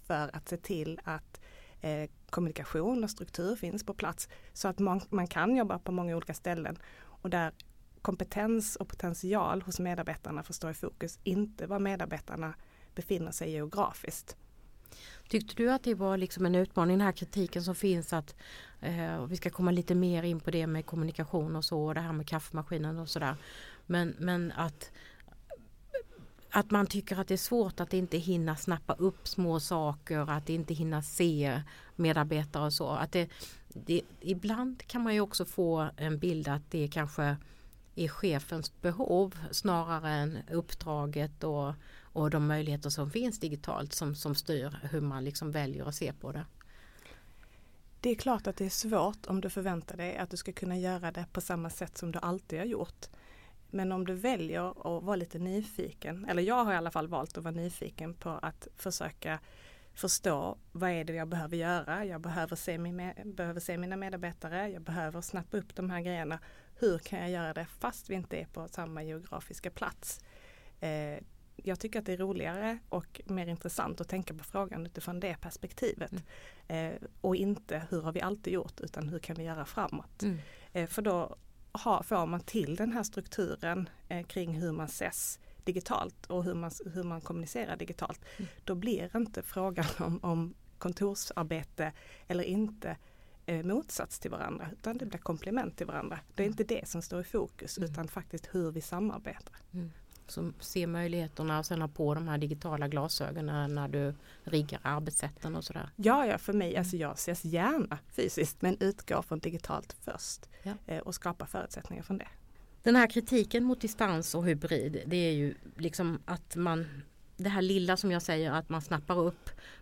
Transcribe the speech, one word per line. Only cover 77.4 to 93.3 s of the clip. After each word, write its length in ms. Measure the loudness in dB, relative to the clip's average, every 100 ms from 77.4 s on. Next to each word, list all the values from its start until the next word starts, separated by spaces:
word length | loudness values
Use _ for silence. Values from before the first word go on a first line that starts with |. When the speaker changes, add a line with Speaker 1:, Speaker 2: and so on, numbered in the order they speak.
| 4 0 -2 -6 -2
Speaker 1:
hur 120 | -2
har 100 | 0
vi 100 | 0
alltid 320 | -2 -2 -2
gjort, 260 | -2 -2 -6
utan 300 | -8 -6 -4
hur 100 | -4
kan 160 | -6 -6
vi 80 |
göra 220 | -6 -6 -6
framåt? 580 | -2 -2 -4 -8 -4
Speaker 2:
Mm. 140 | -2 -2 -4 -14 -8
Speaker 1:
Eh, 140 | -4 -2
för 140 | 0
då 360 | 2 2 0 -6 -16 -20 -10
ha, 320 | -2 2 2
får 220 | 4 2 2
man 140 | 0
till 360 | -2 0 0 0
den 160 | 0
här 100 | 0
strukturen, 840 | -2 -4 -6 0 0 0 -2 -2 -2 -6 -8
eh, 140 | -6 -4
kring 280 | -4 -2 0
hur 100 | 0
man 140 | -2 -4
ses 540 | -2 -4 -2 -4 -6 -12 -8
digitalt 640 | -2 0 0 0 0 -6 -4
och 180 | 0
hur 100 | 0
man, 180 | 0 -2 -6 -6
hur 100 | -4
man 180 | -4 -4
kommunicerar 540 | -4 -4 -4 -4 -4 -4
digitalt. 420 | -6 -6 -6 -6 -12 -10
Speaker 2:
Mm. 140 | -10 -8
Speaker 1:
Då 120 | -4 -2
blir 420 | 0 0 0 0
inte 240 | -2 -2
frågan 440 | -6 -2 0 0 0 0
om, 200 | -2 0
om 300 | 0 0 0 -4 -18 -6
kontorsarbete 1120 | -4 0 0 0 -4 -2 -2 -2 -4 -4 -4 -4 -16 -12 -2
eller 160 | 0
inte, 540 | 2 2 2 0 -6 -6 -10 -20 -20